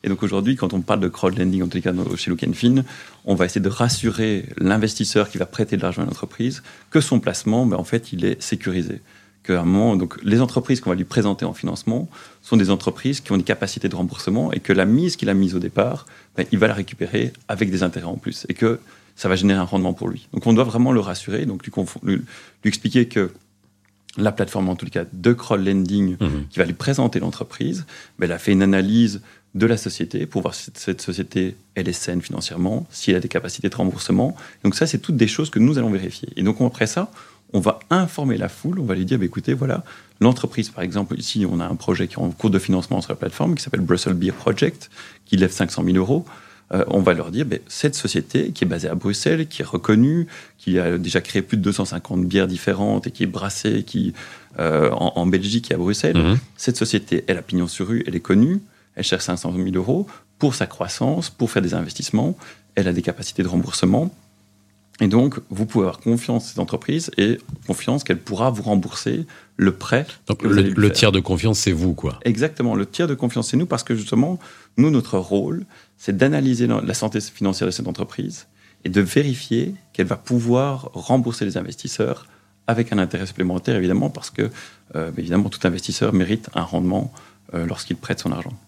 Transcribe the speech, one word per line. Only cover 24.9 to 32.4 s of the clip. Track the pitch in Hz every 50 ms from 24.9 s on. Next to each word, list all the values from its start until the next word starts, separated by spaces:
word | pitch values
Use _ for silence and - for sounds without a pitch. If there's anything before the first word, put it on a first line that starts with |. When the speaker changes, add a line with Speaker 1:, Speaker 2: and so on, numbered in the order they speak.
| - - 85 - -
Speaker 1:
de | 92 90 117
crowdlending | 120 120 - - 113 98 95 98 98 98 92 87 101 101 98 92 92 90
Speaker 2:
Mhm. | 107 80 71 73 71 71
Speaker 1:
qui | - 85
va | 90
lui | 82 82
présenter | - - 135 139 135 127 120 - 92
l'entreprise, | - 87 - - - - - - - - - 190 151 - - - - - _
ben, | - 92
elle | 85
a | 85 82
fait | - -
une | 101 92 98
analyse | 98 98 95 92 98 107 117 117 107 98 98 - - - _ _ _ -
de | 95 107
la | 113 117
société | 107 - 98 - - 85 80 - - 80
pour | 76 - 98 90
voir | - -
si | - - - -
cette | - - - 90 -
société, | - - 87 92 92 - - 98 92 92 92 - _ _ _
elle | 98 90 90
est | 87
saine | - - - 87 90
financièrement, | 82 - - -